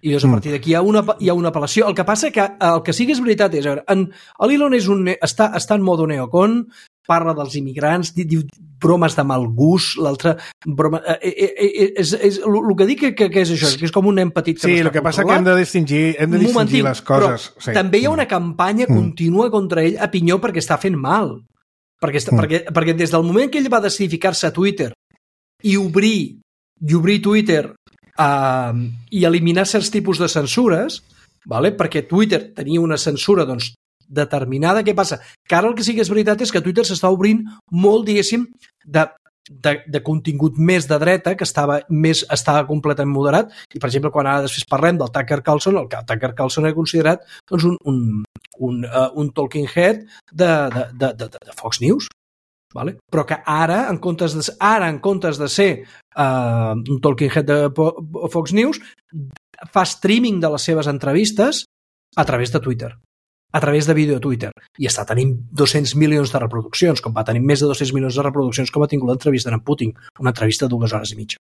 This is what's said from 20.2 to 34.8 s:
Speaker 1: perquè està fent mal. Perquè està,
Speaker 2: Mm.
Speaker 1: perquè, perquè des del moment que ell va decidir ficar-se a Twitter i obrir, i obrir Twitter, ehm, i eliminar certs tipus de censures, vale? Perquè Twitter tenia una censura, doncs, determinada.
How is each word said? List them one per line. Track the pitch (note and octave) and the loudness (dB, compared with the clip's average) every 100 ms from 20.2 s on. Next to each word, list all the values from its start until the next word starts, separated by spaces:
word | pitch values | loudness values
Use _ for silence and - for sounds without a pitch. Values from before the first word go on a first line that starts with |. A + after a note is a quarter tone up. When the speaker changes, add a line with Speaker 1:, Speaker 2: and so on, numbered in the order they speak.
| E3+ F3+ | 2 2
Speaker 1:
perquè | F3+ E3+ | 0 -4
està | - D#3+ | -2 -2
fent | G3 E3 | 0 -2
mal. | C3+ G3 F3+ - _ _ _ _ _ _ | 0 0 -2 -6 _ _ _ _ _ _
Perquè | D#3+ C#3+ | -4 -2
està, | A#2+ | 2
Speaker 2:
Mm. | A#2 | 2
Speaker 1:
perquè, | G#2+ D#3+ - | 2 -2 0
perquè | E3 D#3+ E3 | -2 0 0
des | E3 | 0
del | E3 | 0
moment | E3+ F#3+ C#4 | 2 2 2
que | D4+ | 0
ell | C4+ | 0
va | A#3 | 0
decidir | G3+ - G3 | 0 -2 -4
ficar-se | D#3+ F#3+ F3 E3 | 0 -2 0 -4
a | |
Twitter | E3 G3 G3 C3 - _ _ _ _ _ _ | 0 0 0 -6 -8 _ _ _ _ _ _
i | G#3+ G3+ | 0 0
obrir, | F#3+ E3+ G#3+ G#3+ C#3+ - _ _ _ _ D#3 | 2 2 2 2 -4 -10 _ _ _ _ 0
i | |
obrir | E3 E3+ G#3 | 2 4 2
Twitter, | G3+ G#3+ G#3+ D#3+ - - _ _ _ - | 2 2 4 0 0 -12 _ _ _ 0
ehm, | D3 C#3+ C3+ B2+ A#2+ A#2+ A#2+ - - | 2 2 0 0 -2 -4 -4 -8 -6
i | G#3 | 0
eliminar | F3 E3+ E3 F3 F#3+ | 2 4 2 2 2
certs | A3 G#3 | 0 0
tipus | G#3+ G3+ D#3+ | -2 -2 0
de | E3+ | 0
censures, | E3 C#3 - B3 E3 C4 - _ _ _ _ - | 0 -2 2 2 2 -2 -8 _ _ _ _ -6
vale? | A2+ E3+ G#3 | 0 0 0
Perquè | E3 D#3 - | -2 -2 0
Twitter | F3 G#3+ F3 - | 2 2 0 -4
tenia | - C#3 E3 | -12 -4 0
una | E3 D3+ | 0 0
censura, | - C#3+ - G3 | -2 -4 2 2
doncs, | C#3 B2 A#2 - _ _ _ | 2 -4 -8 -12 _ _ _
determinada. | C#3+ C#3+ C#3+ B2+ C3 E3 G3+ | -4 -2 -2 -4 -2 2 2